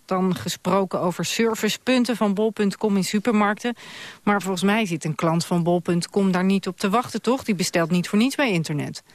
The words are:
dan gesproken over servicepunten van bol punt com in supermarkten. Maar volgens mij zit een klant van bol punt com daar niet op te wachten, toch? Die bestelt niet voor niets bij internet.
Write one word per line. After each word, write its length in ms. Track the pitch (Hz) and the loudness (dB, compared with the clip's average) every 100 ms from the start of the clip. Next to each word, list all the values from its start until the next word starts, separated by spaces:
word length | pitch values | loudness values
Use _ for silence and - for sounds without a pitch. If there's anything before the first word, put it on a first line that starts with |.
dan 300 | - 185 185 | -4 0 0
gesproken 640 | 170 165 - 180 196 185 143 | 0 -4 -4 0 0 0 -2
over 240 | 175 170 | -2 -2
servicepunten 920 | 160 - 226 220 214 - - 254 240 214 | -4 0 0 0 -2 -2 0 2 2 0
van 180 | 208 | 0
bol 160 | 196 220 | 2 0
punt 260 | 214 202 - | 0 -2 0
com 200 | 214 196 | 0 0
in 80 | |
supermarkten. 680 | 175 214 247 214 202 214 240 233 - - - - | 0 0 2 2 2 0 -4 -8 -12 -18 -18 -6
Maar 200 | 208 202 | 0 0
volgens 200 | 180 175 | 0 0
mij 240 | 196 220 196 | 2 2 0
zit 180 | 160 | -2
een 100 | 160 | -4
klant 300 | 151 165 165 - | -2 0 0 2
van 160 | 175 | 0
bol 160 | 170 175 | 2 2
punt 320 | 185 175 - | 2 -2 0
com 200 | 202 196 | 0 2
daar 120 | 180 | 2
niet 220 | 190 196 190 | 2 0 -2
op 120 | - | -4
te 100 | 196 | 0
wachten, 320 | 226 240 226 | 0 0 -4
toch? 220 | 226 262 | -2 0
Die 100 | - | 0
bestelt 360 | 185 185 175 165 | -2 0 0 2
niet 180 | 180 - | 0 0
voor 100 | 208 | 2
niets 160 | 262 | 2
bij 180 | - 262 | 2 0
internet. 500 | 175 156 147 135 - - | 0 -2 -4 -6 -10 -18